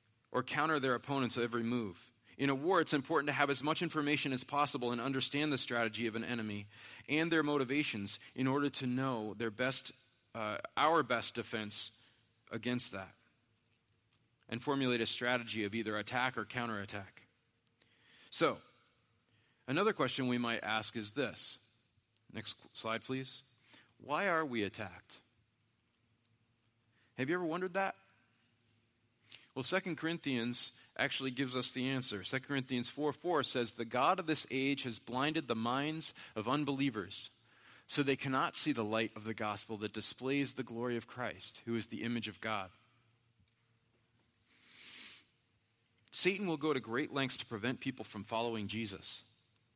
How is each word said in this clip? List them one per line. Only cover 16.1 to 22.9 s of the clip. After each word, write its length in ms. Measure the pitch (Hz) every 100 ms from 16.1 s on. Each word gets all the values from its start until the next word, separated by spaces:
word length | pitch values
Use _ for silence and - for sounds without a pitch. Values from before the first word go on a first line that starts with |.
| 127 127 120
or 80 | 104
counterattack. 760 | 127 117 104 98 104 95 - - _ _ _ _ _ - _ - - -
So, 260 | - 151 98 - _ _ _ _ _ _ _ _ _ -
another 240 | 147 214
question 380 | 196 127 - 127
we 80 | 123
might 260 | 120 113
ask 320 | 101 110 107 120
is 160 | 104
this. 460 | 143 113 - - - - _ _ _ _ _ -
Next 220 | 107 104 - -
slide, 320 | - 110